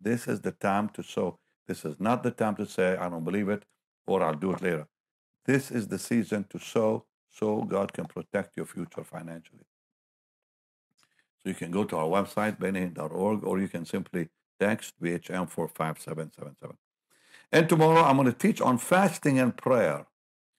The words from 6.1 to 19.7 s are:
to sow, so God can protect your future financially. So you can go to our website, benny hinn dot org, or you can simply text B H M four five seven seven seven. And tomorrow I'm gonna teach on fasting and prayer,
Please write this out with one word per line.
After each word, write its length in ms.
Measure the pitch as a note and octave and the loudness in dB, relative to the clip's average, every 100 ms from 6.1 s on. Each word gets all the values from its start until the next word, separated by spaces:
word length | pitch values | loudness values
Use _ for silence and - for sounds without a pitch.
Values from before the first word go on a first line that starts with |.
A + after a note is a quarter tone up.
| A#2+ G2 G#2 - | 0 0 -4 -4
to 80 | - | -12
sow, 480 | - B2 A2 - - _ _ | -4 0 2 0 -6 _ _
so 320 | - G#2+ A2 | -4 -2 0
God 300 | - F#2+ G2 | -2 -2 -2
can 140 | - E2+ | -6 -10
protect 500 | - - G2+ F#2+ - | -10 -6 -4 -4 -8
your 100 | E2 | -10
future 380 | G2 E2+ - | -8 -10 -12
financially. 600 | D#2+ E2 E2 E2 - - _ _ _ _ _ _ _ _ _ _ _ _ _ _ _ _ _ _ | -14 -14 -14 -14 -18 -20 _ _ _ _ _ _ _ _ _ _ _ _ _ _ _ _ _ _
So 60 | F#2+ | -10
you 40 | |
can 160 | F2+ E2+ | -8 -4
go 140 | F#2+ | -4
to 120 | G#2 E2+ | -2 -2
our 120 | D#2+ | 0
website, 500 | G2 F#2+ - G#2+ G#2 | 0 0 -2 -2 -2
benny 220 | F#2 F#2+ | -4 -2
hinn 140 | F2+ | -4
dot 180 | D#2+ D#2+ | -6 -6
org, 300 | F2 G2+ G#2 | -2 -2 0
or 140 | G2 F#2+ | -2 -2
you 100 | F#2+ | -2
can 160 | F2 | -6
simply 440 | D#2+ F#2+ E2+ F2+ E2 _ _ - | -6 -6 -4 -6 -6 _ _ -2
text 400 | G2+ A2+ - - | 0 0 -6 -8
B 100 | F2 | -4
H 200 | E2+ - | -4 -4
M 160 | F#2 E2+ | -6 -4
four 220 | - D#2 | -4 -6
five 300 | - D#2+ D#2 | -4 -4 -6
seven 300 | - D#2+ D#2 | -10 -10 -10
seven 240 | - D2 - | -12 -18 -16
seven. 200 | - - _ _ _ _ _ - _ | -18 -18 _ _ _ _ _ -20 _
And 180 | D#3+ E3 | 2 4
tomorrow 340 | E3 D#3+ E3 | 6 8 8
I'm 140 | D3 C3+ | 8 6
gonna 140 | B2+ | 4
teach 280 | - - - | 4 2 2
on 180 | A#2+ A#2+ | 2 2
fasting 600 | - F3+ G3 - C#3+ C3 | 4 4 4 2 2 4
and 180 | B2 - | 2 0
prayer, 500 | - | 2